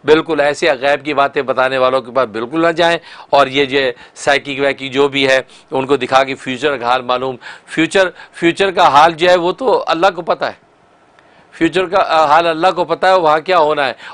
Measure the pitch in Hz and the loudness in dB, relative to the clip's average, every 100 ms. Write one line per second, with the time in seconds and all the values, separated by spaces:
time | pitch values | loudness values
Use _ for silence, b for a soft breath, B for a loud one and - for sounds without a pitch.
0 | 139 160 156 151 143 143 170 131 139 143 | 4 2 2 0 0 0 -2 0 0 -2
1 | 139 139 139 143 127 123 131 135 127 131 | -2 0 0 0 -2 0 0 0 0 0
2 | 120 123 120 104 123 160 165 165 170 165 | -2 -4 -2 -6 -6 -2 -2 0 0 0
3 | B B B 143 135 135 139 139 135 - | B B B 0 2 0 0 0 -2 -6
4 | B - - 139 135 135 139 120 135 127 | B -6 -2 -2 -4 -4 -4 -4 -6 0
5 | 143 139 135 131 - B _ 135 131 135 | 0 0 2 0 -2 B _ -6 -2 -2
6 | 123 131 135 131 135 127 147 135 120 127 | 2 0 0 -6 -8 -4 -4 -2 -2 -2
7 | 123 127 131 123 B B - - 160 196 | -2 -4 -4 -8 B B -10 -4 0 2
8 | 185 - B - 170 165 196 180 165 139 | 0 -4 B -2 -2 0 -2 2 4 6
9 | 165 160 175 180 175 180 262 165 - 165 | 4 2 2 2 0 -2 -2 0 -2 0
10 | 190 170 170 175 135 101 _ _ _ _ | 0 -2 -6 -4 -4 -8 _ _ _ _
11 | _ _ b b b - 165 160 180 185 | _ _ b b b -4 -2 -2 -2 0
12 | - 160 151 156 170 160 180 180 156 165 | 2 2 4 2 2 0 0 0 -4 0
13 | 185 190 156 156 151 180 151 151 135 - | 2 2 2 0 2 0 2 0 -4 -6
14 | B | B